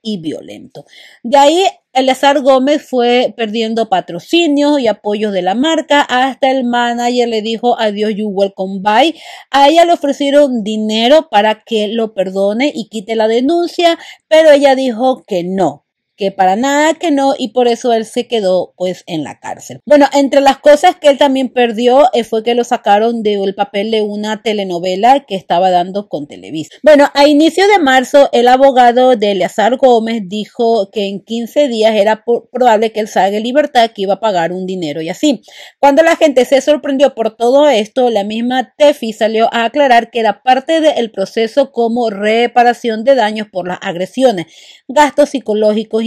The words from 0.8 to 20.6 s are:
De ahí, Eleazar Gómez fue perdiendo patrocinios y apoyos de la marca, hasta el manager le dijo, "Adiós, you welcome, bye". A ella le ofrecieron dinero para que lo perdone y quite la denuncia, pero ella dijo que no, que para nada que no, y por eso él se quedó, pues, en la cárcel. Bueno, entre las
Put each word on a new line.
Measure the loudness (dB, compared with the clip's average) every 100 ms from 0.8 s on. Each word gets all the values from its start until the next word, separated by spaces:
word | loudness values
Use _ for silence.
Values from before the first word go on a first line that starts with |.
| -20 -20 -20 _
De | 0 4
ahí, | 4 4 0 -4 _
Eleazar | -2 0 0 0 2
Gómez | 2 2 2 -2 -2
fue | -2 0 0 -2 -4
perdiendo | -6 -4 -4 -4 -2
patrocinios | -2 -4 -12 -4 0 0 2 2 0
y | 0
apoyos | -2 -4 -4 -4
de | -2
la | -2 -2
marca, | -2 -2 0 0
hasta | 0 -2 -2 -2 -2
el | -2 -2
manager | -2 -2 -2 -4 -2 -2
le | -2
dijo, | -4 -4 -2 -2
"Adiós, | -2 -2 -4 -4
you | -6
welcome, | -2 -4 -4 -8 -6
bye". | -2 2 0 -2 -14 -20 -4
A | 2 2
ella | 4 2
le |
ofrecieron | 2 -2 -4 0 2 2 0
dinero | -4 -6 -4 -2 2 2 2
para | 0 0 -2 -6
que | -4 -4
lo | -4 -6
perdone | -4 -6 -2 -2 0 -4 -4
y | -10
quite | -12 -8 -2
la | 0
denuncia, | 0 0 -2 -2 -2 0 -2 -8 -20 _
pero | 2 6
ella | 4 4 2
dijo | 0 -2 -2 -4 _
que | -6
no, | -4 -2 -2 -4 _ _ _ _
que | -8
para | 0 0 0
nada | 0 0 0
que | 0 -2
no, | 0 0 -2
y | -4
por | -2 0
eso | 0 -2
él | -2 -2
se | -8 -6
quedó, | -4 0 -2 -2 _
pues, | -8 -8 -10
en | -10
la | -10 -12
cárcel. | -16 -16 -16 -18 0
Bueno, | 2 4
entre | 2 0 2
las | 2 2